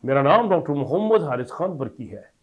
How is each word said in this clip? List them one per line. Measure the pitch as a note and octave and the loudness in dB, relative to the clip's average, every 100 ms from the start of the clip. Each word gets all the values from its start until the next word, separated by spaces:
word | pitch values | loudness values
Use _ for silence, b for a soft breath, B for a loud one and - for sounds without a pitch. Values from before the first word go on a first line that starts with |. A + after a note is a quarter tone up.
| A#2+ | 2
मेरा | C#3 | 2
नाम | C#3 G#3 A3+ | 6 4 4
डॉक्टर | F3 D3+ | 0 0
मोहम्मद | C#3+ C3 E3 G#3+ A3 | -4 -2 -2 2 2
हारिस | D#3 B2 A#2+ | 2 -4 -6
खान | - F#3 D#3 | -6 -6 -4
बरकी | B2 - A2 | -10 -10 -14
है। | G#2+ - _ | -14 -18 _